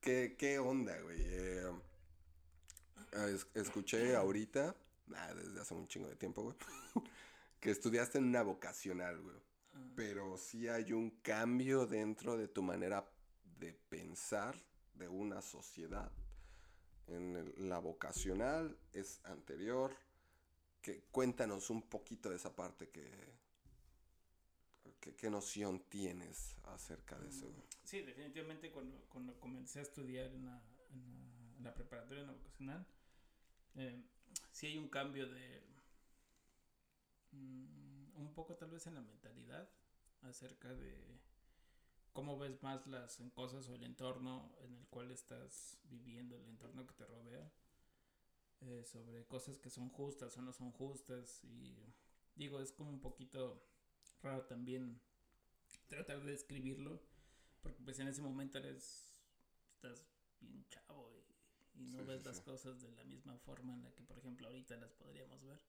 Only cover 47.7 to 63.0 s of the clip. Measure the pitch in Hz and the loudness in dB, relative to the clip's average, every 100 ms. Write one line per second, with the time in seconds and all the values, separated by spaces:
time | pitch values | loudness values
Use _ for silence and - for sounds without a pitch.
47.7 | _ _ _ _ _ _ _ _ _ 131 | _ _ _ _ _ _ _ _ _ -10
48.7 | 120 117 120 117 117 117 127 135 131 127 | -8 -8 -12 -12 -12 -8 -8 -6 -10 -10
49.7 | 127 127 - 143 139 123 123 127 123 127 | -8 -8 -4 -4 -4 -8 -8 -8 -6 -8
50.7 | 120 135 135 - 127 120 - 123 117 127 | -6 -6 -6 -8 -8 -8 -12 -12 -14 -12
51.7 | 120 113 120 - - _ - 143 139 135 | -14 -16 -20 -20 -20 _ -6 -4 -2 -4
52.7 | - 147 139 135 - 131 135 127 - - | -6 -6 -4 -6 -8 -6 -2 -2 -2 -14
53.7 | _ _ _ - - 143 135 131 123 123 | _ _ _ -20 -8 -2 -2 -2 -4 -2
54.7 | 127 127 120 _ _ _ _ _ _ _ | -2 -2 -6 _ _ _ _ _ _ _
55.7 | - - 143 - 143 143 139 - 135 131 | -20 -10 -6 -4 -4 -2 -4 -4 -4 -2
56.7 | 135 143 170 - - - - - - - | -2 -4 -8 -10 -20 -20 -20 -20 -8 -6
57.7 | 135 127 127 135 139 147 131 139 135 135 | -6 -8 -2 0 0 -2 0 -2 -2 -6
58.7 | 131 - - - - _ _ _ _ _ | -8 -10 -12 -14 -20 _ _ _ _ _
59.7 | _ 127 120 - _ _ _ - - - | _ -14 -14 -18 _ _ _ -14 -14 -14
60.7 | - - 147 117 113 - _ _ _ _ | -18 -16 -14 -14 -16 -20 _ _ _ _
61.7 | - 127 127 131 131 127 123 - 131 131 | -12 -8 -6 -4 -4 -4 -8 -6 -8 -8
62.7 | 127 127 117 | -10 -12 -14